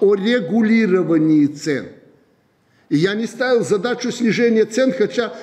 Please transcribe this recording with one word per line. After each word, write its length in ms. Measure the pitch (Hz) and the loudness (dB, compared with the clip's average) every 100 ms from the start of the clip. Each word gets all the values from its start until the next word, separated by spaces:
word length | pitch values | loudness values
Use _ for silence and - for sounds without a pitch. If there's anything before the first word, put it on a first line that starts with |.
о 140 | 202 | 2
регулировании 1300 | 202 202 247 151 220 214 226 214 185 160 165 156 151 139 | 2 0 -2 0 0 2 2 2 0 2 2 4 4 2
цен. 420 | 143 160 131 90 - - _ _ _ _ _ _ _ - | -2 -6 -6 -8 -18 -20 _ _ _ _ _ _ _ -4
И 80 | 147 | 0
я 180 | 190 | 0
не 120 | 208 226 | -2 -6
ставил 380 | - 254 240 | -4 0 0
задачу 480 | 156 208 226 240 240 | 0 -2 -2 -4 -6
снижения 520 | - 233 170 233 220 | -2 -2 2 2 2
цен, 280 | 214 233 262 | 0 0 0
хотя 420 | - 208 - 220 - | 0 -2 -2 -6 -8